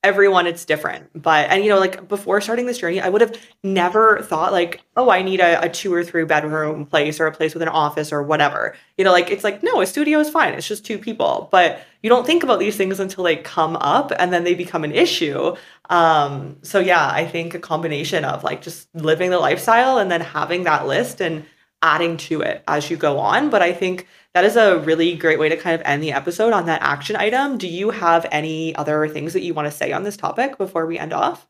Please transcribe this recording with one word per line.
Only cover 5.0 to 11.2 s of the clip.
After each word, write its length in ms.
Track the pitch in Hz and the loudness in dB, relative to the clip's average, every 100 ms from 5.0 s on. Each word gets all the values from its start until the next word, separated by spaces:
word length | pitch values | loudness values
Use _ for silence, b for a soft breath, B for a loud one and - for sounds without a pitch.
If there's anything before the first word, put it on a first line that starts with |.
| 247 | 4
I 120 | 185 | 4
need 180 | 190 190 | 2 2
a, 220 | 175 170 | 4 4
a 60 | 170 | 0
two 260 | 170 196 | -4 -2
or 80 | 175 | -2
three 220 | 175 175 | 0 -2
bedroom 640 | 160 156 151 156 151 151 147 | 0 0 0 -4 -4 -6 -2
place 340 | 160 151 151 | 0 0 0
or 60 | 160 | -2
a 60 | |
place 220 | 151 156 | 0 -4
with 80 | 160 | -2
an 60 | 165 | -2
office 440 | 160 147 147 151 | 0 0 -2 -4
or 100 | 147 | -4
whatever." 520 | 143 151 147 - 58 B B - | -2 2 2 0 -6 B B 0
You 80 | |
know, 80 | 190 | 4
like, 180 | 180 175 | 6 4
it's 140 | 190 | -2
like, 180 | 208 202 | -4 -2
"No, 180 | 392 494 | -2 0
a 60 | 190 | 0
studio 320 | - 294 302 | -2 0 2
is 100 | 302 | 2
fine. 260 | 320 226 | 0 0
It's 120 | - - | -2 -8
just 180 | 208 | -10
two 140 | - 214 | -8 -8
people." 500 | 214 220 | -8 -2